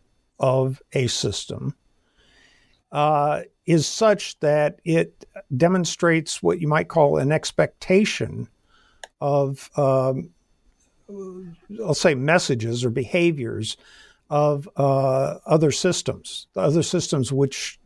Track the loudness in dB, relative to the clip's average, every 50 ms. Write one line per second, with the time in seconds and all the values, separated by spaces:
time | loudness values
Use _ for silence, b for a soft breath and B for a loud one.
0 | _ _ _ _ _ _ _ -2 0 2 2 2 0 0 -4 -6 _ _ -4 -2
1 | -2 -2 -2 -4 -4 -4 -6 -6 -8 -10 -10 -8 -8 -8 -8 -10 _ _ _ b
2 | b b b b b b b b b b b b b b b b b _ -2 0
3 | 0 2 2 2 2 0 0 -2 -6 -10 _ _ _ 2 2 2 2 0 0 2
4 | 4 4 4 2 0 -8 -10 -4 0 0 2 2 2 0 -2 -4 _ 0 0 0
5 | 0 0 -6 _ -20 -20 _ -20 -10 _ -2 2 2 2 2 2 0 -2 -4 0
6 | 0 2 2 2 0 -4 -8 -2 0 0 0 0 0 0 0 0 -2 0 2 4
7 | 4 4 4 2 2 2 0 0 -2 -2 -2 0 0 0 -2 _ -2 2 4 4
8 | 4 2 0 -4 -6 -6 -6 -10 -12 -12 _ _ B B B B B B B B
9 | B B B _ -2 0 2 2 2 0 -2 -8 -12 -8 -2 0 2 2 2 2
10 | 2 0 -2 -2 -6 -10 _ _ _ _ _ _ _ _ _ _ _ _ _ _
11 | _ -18 -16 -14 -14 -14 -14 -16 -16 -18 -20 -20 _ -18 -14 -8 -4 -2 -2 2
12 | 2 2 2 2 2 2 2 2 2 0 -2 -2 -2 -4 -4 -2 -2 -2 -2 -2
13 | -4 -2 0 2 2 2 0 0 -4 -6 -6 -6 -6 -8 -8 b b b b b
14 | b b b b b _ 0 0 2 2 0 -2 -4 -8 -4 0 0 2 2 2
15 | 2 2 2 0 0 -2 -4 -8 -2 0 2 4 4 2 2 2 0 0 0 0
16 | -2 -6 -8 -8 -10 -14 -16 -16 -16 -10 _ -2 0 2 2 2 0 0 -2 -2
17 | -2 0 -2 -2 -2 0 0 0 0 0 -2 -6 -10 -10 -12 -14 _